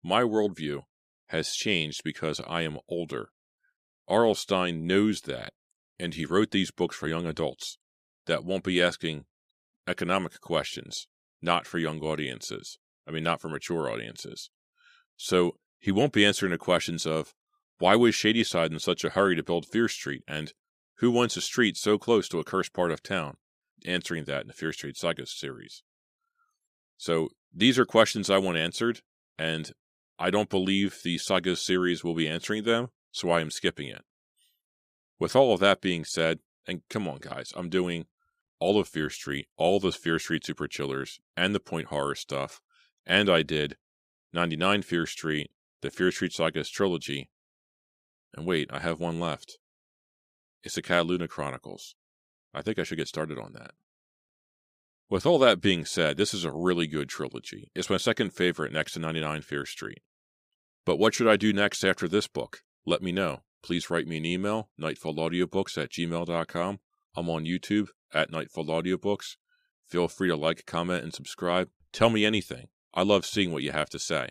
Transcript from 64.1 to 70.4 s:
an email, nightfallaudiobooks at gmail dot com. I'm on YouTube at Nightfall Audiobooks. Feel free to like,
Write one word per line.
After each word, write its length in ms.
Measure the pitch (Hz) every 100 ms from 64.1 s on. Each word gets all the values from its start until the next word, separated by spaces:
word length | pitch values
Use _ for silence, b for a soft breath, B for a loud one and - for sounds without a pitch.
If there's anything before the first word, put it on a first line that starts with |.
| 80
an 80 |
email, 460 | 82 92 101 110 107 -
nightfallaudiobooks 1000 | 78 73 80 78 80 87 87 95 95 -
at 100 | 69
gmail 360 | - 85 85 85
dot 220 | 85 82
com. 320 | 87 87 104 _ _ _
I'm 140 | - 85
on 160 | 80
YouTube 440 | 80 90 - 104 101 _ _
at 180 | 78 78
Nightfall 360 | 80 71 - 78
Audiobooks. 680 | 80 87 92 101 101 - - _ _ _ _ _
Feel 220 | 87 85
free 200 | - 92
to 80 |
like, 300 | 78